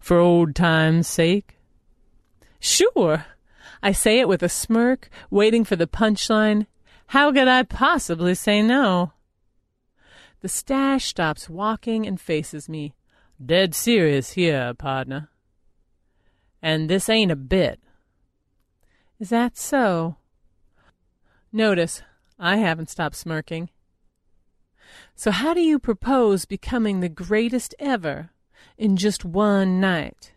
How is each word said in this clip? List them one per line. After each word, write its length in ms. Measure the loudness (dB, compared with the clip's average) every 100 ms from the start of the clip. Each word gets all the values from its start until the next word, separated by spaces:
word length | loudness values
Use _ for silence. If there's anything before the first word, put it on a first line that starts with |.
For 180 | 2 4
old 360 | 6 6 4
time's 540 | 2 2 4 4 2 0
sake?" 500 | 0 2 0 -4 _ _ _ _ _ _ _ _ _ _ _
"Sure." 680 | -2 2 2 2 0 0 -4 -20 _ _ -20 -6
I 100 | -2
say 260 | 0 2 2
it 100 | 2
with 140 | 2
a 60 | 0
smirk, 600 | -4 -2 0 2 0 -6 -20 -4
waiting 340 | 2 4 2
for 120 | 2 0
the 100 | -2
punchline. 800 | 0 0 0 0 2 2 0 -2 _ _ _ _
How 220 | 2 4
could 160 | 4 4
I 160 | 4
possibly 720 | 0 0 0 0 -2 -2 0
say 280 | 0 0 2
no? 500 | 2 2 2 0 -2 _ _ _ _ _ _ _ _ _ _ -20 -20 _
The 80 | -10
Stash 560 | -10 -4 -2 0 0
stops 440 | -2 -4 -4 -4 -10
walking 580 | -6 -4 -4 -4 -4 -4
and 140 | -8
faces 480 | -4 -6 -4 -12 -12
me. 260 | -10 -10 -14 _ _ _ _
"Dead 300 | -2 0 0
serious 580 | -2 0 2 2 0 -2
here, 400 | -2 0 0 -4
partner." 560 | -8 -6 -6 -6 -10 -12 _ _ _ _ _ _ _ _ _ _ _ _ _
"And 260 | -4 -2 0
this 200 | -2 2
ain't 220 | 2 2
a 60 | 0
bit." 440 | -2 0 0 -2 _ _ _ _ _ _ _ _ _ _ _ _ _ _
"Is 100 | -2
that 280 | 0 0 -4
so?" 600 | -4 0 2 0 -4 -8 _ _ _ _ _ _ _ _ _ _ _ _ _
Notice, 500 | -2 0 2 -2 -6 -16 _ _ _
I 180 | -2 0
haven't 340 | 0 -2 -6
stopped 260 | -6 -6 -6
smirking. 540 | -8 -8 -8 -10 -10 _ _ _ _ _ _ _ _ _ _ _ _ -20 -20
"So 160 | _ -2
how 220 | 0 0
do 80 | 2
you 180 | 2 2
propose 680 | 0 -4 0 2 2 2
becoming 560 | -2 -10 -6 -2 -2 -2
the 80 | -4
greatest 680 | -6 -4 -2 0 -2 -6 -8
ever 520 | -4 -4 -4 -8 -12 _ _ _ -20 _
in 180 | 0 2
just 280 | 0 -2
one 560 | -6 -2 2 2 2 2
night?" 520 | 0 0 -4 -12 -20